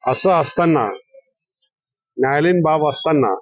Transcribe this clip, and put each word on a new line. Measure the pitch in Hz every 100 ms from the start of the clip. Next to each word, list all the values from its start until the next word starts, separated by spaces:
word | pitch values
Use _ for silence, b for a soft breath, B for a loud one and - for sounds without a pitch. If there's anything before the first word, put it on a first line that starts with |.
असं | - 127 190
असताना, | 175 139 - 170 151 110 95 _ - _ _ _ _ _ _ _ _ _ -
न्यायालयीन | 131 143 160 180
बाब | 156 156 151
असताना | - 156 156 120 92